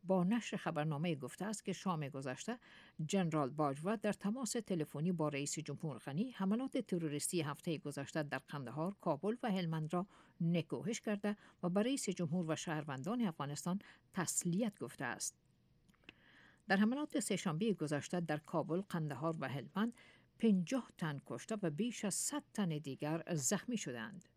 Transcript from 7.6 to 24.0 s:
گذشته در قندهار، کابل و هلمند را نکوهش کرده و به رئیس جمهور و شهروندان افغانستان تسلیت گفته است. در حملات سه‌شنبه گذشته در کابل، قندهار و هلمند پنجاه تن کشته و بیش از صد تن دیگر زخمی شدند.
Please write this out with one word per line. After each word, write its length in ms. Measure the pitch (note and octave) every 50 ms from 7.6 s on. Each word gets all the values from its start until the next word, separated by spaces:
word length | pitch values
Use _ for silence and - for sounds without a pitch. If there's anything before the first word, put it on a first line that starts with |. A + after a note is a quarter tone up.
| - F3+ D#3+
گذشته 460 | C#3 - D3 C#3 D3 C#3 - - D#3+ D3+
در 180 | C#3+ C3+ C3 - -
قندهار، 460 | - D3 C#3 A#2 B2+ D3 D#3+ F#3 G3+ _
کابل 340 | - F#3 D3+ C#3 - G3+ A3+ B3 -
و 80 | A#3+
هلمند 420 | F#3+ F#3+ F3+ E3 D#3+ D#3+ D#3 D3+ -
را 120 | F3 F#3 - - - - - - _
نکوهش 600 | E3+ E3 F3 E3+ D#3 - - A#2+ C3+ F3+ A#3 -
کرده 360 | - A3+ G#3 G3+ - G#3 G#3 - - - - _ -
و 60 | F3+
به 140 | F3 G3+ G#3+
رئیس 260 | B3 C#4 C4+ - -
جمهور 360 | F3+ - F3 D3 D#3 F#3 F3 D#3+
و 40 | D#3
شهروندان 680 | D3 - - D#3 D3+ D3 D3+ C3+ C3 C3 E3+ A3+ B3+
افغانستان 580 | A#3 F#3+ D#3 - C#3+ C#3 C#3+ C#3+ - F3 F3+ G3+ - - - - _ _ -
تسلیت 680 | - E3 - - - - F3+ E3 F#3 A#3+ A3 - -
گفته 260 | - A#2 - - C#3
است. 300 | B2 G#2+ G2 - - - _ _ _ _ _ _ _ _ _ _ _ _ _ - - - - - - - - - - - _ _
در 100 | - G3
حملات 420 | G3 G#3+ G#3+ B3 C#4+ D4+ D4+ - D4+
سه‌شنبه 540 | - - G3+ F3 - F3+ D#3 D#3 G#3 A#3 F#3+
گذشته 460 | - D#3 D3 D3 C#3+ - - - F3+
در 180 | F3 D#3 D3+
کابل، 440 | D3 - - - E3 C#3+ D#3 D#3 F3+
قندهار 540 | G3+ _ - E3+ D#3+ D3 C#3 B2 D#3 E3 E3 D#3+
و 100 | D3 B2+
هلمند 440 | B2 C#3 A#2 - - F#3+ G#3+ A#3+ - - - - - - - _ _ _
پنجاه 520 | - A3+ G3+ F#3 F3 - C4 C4 A#3 - -
تن 240 | - - D#3 D3 C#3 -
کشته 300 | - B2+ B2 - - A3 G#3+
و 80 | G3+ E3
بیش 360 | D3+ D3 G#3+ B3 G3+ - -
از 80 | G3+ -
صد 300 | - - - - D4 C#4+ _ _
تن 160 | - G#3 E3+
دیگر 540 | D#3 D3+ D3+ C#3+ C3 - - D3 D#3+ E3 - - F3
زخمی 440 | D#3 C3 - G#3 F#3+ - - B3
شدند. 480 | G#3+ - D#3 A#2+ A#2+